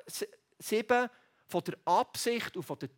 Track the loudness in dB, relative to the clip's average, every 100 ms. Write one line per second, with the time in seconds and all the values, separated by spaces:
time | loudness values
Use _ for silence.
0 | -14 -8 -10 -10 _ _ -2 0 4 2
1 | 2 -4 _ _ _ -4 -4 -4 2 4
2 | 2 -2 -2 -2 -2 -8 -8 -8 -10